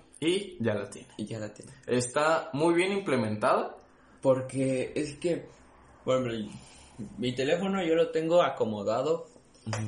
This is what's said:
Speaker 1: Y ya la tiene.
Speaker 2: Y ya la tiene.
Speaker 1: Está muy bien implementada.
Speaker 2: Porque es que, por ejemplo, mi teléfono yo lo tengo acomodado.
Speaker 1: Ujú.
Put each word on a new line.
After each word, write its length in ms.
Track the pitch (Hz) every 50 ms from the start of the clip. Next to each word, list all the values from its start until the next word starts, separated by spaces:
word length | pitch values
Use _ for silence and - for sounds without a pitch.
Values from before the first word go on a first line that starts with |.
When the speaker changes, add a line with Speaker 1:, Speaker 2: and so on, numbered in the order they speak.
| - - - -
Speaker 1:
Y 440 | 147 165 180 202 202 - - - 113
ya 120 | 110 104
la 120 | 104 101 104
tiene. 180 | - - - - - -
Speaker 2:
Y 80 | 107
ya 140 | - 117 110
la 120 | 107 104
tiene. 200 | - - - - - - - -
Speaker 1:
Está 640 | 120 127 123 - - 151 151 160 165 160 - - -
muy 220 | 143 160 170 170
bien 160 | 170 185 190
implementada. 840 | 202 196 190 175 135 120 110 107 107 104 127 135 175 220 - - - - - - _ _ - - - -
Speaker 2:
Porque 680 | - 135 - 165 - - 127 135 131 131 131 127 123 - -
es 200 | 139 151 139 -
que, 320 | - - 175 165 - - - - - - - - - - - - - -
por 100 | - 131 127 127 117
ejemplo, 240 | 113 113 104 - - - - - - - - - - - 104 - - -
mi 160 | 120 127 123
teléfono 500 | 131 131 143 170 175 196 196 196 190 180
yo 120 | 160 160
lo 160 | 165 165 165
tengo 320 | - 160 160 160 170 175 160
acomodado. 840 | 131 - - - 110 107 104 98 - - 107 104 151 170 165 - - - - - - - - -
Speaker 1:
Ujú. 160 | 107 107 110 110